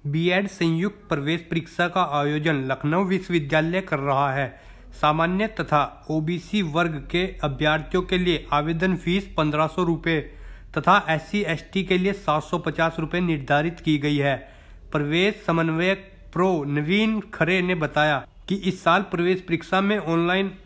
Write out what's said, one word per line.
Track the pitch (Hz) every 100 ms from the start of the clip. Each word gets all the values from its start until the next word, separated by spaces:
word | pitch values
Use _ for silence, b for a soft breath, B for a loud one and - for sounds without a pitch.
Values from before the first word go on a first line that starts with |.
| 143
बीएड | 156 170 180 196
संयुक्त | - 170 165 202 - -
प्रवेश | 151 143 170 170
परीक्षा | 165 160 - 175
का | 185 165
आयोजन | 143 147 151 156 147 131
लखनऊ | 131 147 165 196
विश्वविद्यालय | 190 185 175 139 156 160 180
कर | 190 147
रहा | 139 135 139
है। | 135 127 B B B B
सामान्य | - 151 156 165 190 214
तथा | 220 160 151 131 - -
ओबीसी | 156 156 175 - 208
वर्ग | 170 151 170 151 -
के | 175 185 -
अभ्यर्थियों | 151 131 151 156 147 185
के | 180 185
लिए | 180 156 -
आवेदन | 147 151 165 190 175
फीस | 170 185 190 -
पन्द्रह | 151 151 156
सौ | 185
रुपये | 170 160 170 160 127 B B B B 165
तथा | 139 202 -
एससी | 156 - 208
एसटी | 165 160 - 190
के | 190 185
लिए | 190 196
सात | - 151
सौ | - 170
पचास | 160 156 165 165
रुपये | 156 175
निर्धारित | 180 151 127 147 160 165
की | 165 151
गई | 147 147
है। | 139 123 B B B B -
प्रवेश | 151 147 165 196 208 -
समन्वयक | 165 165 160 180 196 - - -
प्रो | 165 185 175 143
नवीन | 143 151 202 220 214 -
खरे | - 160 185
ने | 180 180
बताया | 147 151 151 139 - - -
कि | 196
इस | 190 185
साल | 185 180 202
प्रवेश | 170 175 185
परीक्षा | 180 165 - 190
में | 196 208
ऑनलाइन | 160 165 170 185 196 -